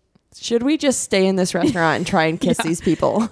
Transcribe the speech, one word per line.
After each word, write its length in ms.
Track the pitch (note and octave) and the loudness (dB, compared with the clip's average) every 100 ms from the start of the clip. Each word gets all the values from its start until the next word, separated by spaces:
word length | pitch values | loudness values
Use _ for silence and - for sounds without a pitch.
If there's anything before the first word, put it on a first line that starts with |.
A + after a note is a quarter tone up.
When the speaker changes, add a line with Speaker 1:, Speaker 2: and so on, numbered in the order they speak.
| _ _ _ - | _ _ _ -14
Speaker 1:
"Should 260 | - A#3 | -4 0
we 140 | B3+ D#4 | 0 0
just 240 | C#4+ - | 0 -2
stay 260 | - G3 F#3+ | -2 2 2
in 80 | F#3+ | 2
this 180 | F3+ | 0
restaurant 440 | E3 E3 E3 D#3+ C3+ | 0 0 2 0 0
and 100 | F3 | 0
try 180 | F#3 D#3+ | 0 0
and 120 | E3+ | 0
kiss 200 | F3+ E3 | -2 0
Speaker 2:
<laughs> 40 | |
Yeah. 40 | D#3+ | -2
Speaker 1:
these 100 | E3+ | -2
people?" 480 | - D#3 C3+ G3 A3+ | -2 0 0 0 -4